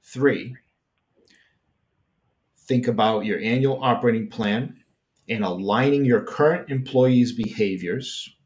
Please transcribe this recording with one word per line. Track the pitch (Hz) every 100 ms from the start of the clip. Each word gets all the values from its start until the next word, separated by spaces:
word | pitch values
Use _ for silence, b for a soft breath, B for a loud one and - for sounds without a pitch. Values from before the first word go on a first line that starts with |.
Three, | - 127 139 98 123 127 _ _ _ _ _ _ _ b b b _ _ _ _ _ _ _ _ _ _
think | - 123 120
about | 110 110 110 104
your | 90
annual | 107 123 135 131
operating | 131 120 120 113 110
plan | - 104 107 143 - _ _ _ _ _
and | 110 98
aligning | 90 98 107 135 143
your | 135 117
current | - - 147 175 170
employees' | 135 127 127 127 123 120
behaviors | - 104 - 101 95 87 110 127 - - _